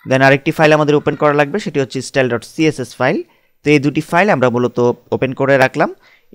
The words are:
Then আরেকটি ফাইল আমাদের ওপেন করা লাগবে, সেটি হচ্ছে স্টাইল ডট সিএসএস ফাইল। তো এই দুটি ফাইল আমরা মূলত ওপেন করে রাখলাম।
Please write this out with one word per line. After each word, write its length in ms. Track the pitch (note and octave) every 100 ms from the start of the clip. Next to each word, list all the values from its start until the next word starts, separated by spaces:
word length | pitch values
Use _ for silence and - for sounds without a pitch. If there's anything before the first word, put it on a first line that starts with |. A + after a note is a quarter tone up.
| -
Then 120 | C3 C3+
আরেকটি 240 | C#3 E3 D#3
ফাইল 120 | D3+ D3+
আমাদের 160 | D3 D3
ওপেন 140 | D3 D3
করা 120 | D3 D3
লাগবে, 180 | C#3+ G3+
সেটি 140 | G3 D3
হচ্ছে 160 | C3+ C3+ B2
স্টাইল 200 | C#3 B2+
ডট 120 | A#2 -
সিএসএস 380 | - D#3 C#3 A#2+ -
ফাইল। 160 | B2+ A#3 - _ _ _
তো 40 | D3
এই 60 | D3 C#3
দুটি 160 | D#3 -
ফাইল 180 | E3+ G#3 D#3
আমরা 120 | B2
মূলত 240 | A#2+ B2 - A#2+ - - A2+
ওপেন 140 | C3 C3
করে 140 | C3+ C3+
রাখলাম। 260 | C3 D3 F3 F#4 _ _ _